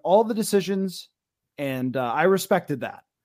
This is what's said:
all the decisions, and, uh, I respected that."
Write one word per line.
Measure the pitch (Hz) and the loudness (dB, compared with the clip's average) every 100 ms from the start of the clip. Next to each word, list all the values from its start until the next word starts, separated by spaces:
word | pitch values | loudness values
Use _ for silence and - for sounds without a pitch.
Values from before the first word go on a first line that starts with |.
all | 156 196 | 2 4
the | 226 | 4
decisions, | 226 196 202 175 196 190 170 - _ _ _ _ - | 0 0 0 0 -2 -4 -6 -18 _ _ _ _ -8
and, | 143 131 127 127 | -6 -4 -4 -2
uh, | 120 | -2
I | 127 | 2
respected | 175 190 - 190 - 135 | 2 2 2 0 0 -6
that." | 107 - _ _ | -6 -10 _ _